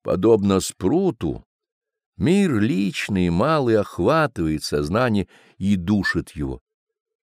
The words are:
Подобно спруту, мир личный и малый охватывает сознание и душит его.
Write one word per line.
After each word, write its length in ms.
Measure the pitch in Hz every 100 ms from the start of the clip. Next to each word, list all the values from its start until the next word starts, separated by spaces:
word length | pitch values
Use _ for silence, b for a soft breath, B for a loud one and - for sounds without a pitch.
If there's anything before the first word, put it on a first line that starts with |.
Подобно 560 | - 90 110 110 101 95
спруту, 840 | - - 92 165 190 117 78 58 - _ _ _ _ _ _ -
мир 420 | 104 202 190 110
личный 680 | 110 180 196 - - 95 90
и 40 |
малый 480 | 87 139 160 123 110
охватывает 840 | 95 - 110 160 143 - 80 76
сознание 640 | - 73 73 104 127 104 90 b b -
и 180 | 95 98
душит 540 | 85 104 87 85 -
его. 300 | - 69 62 _ _ _ _ _ _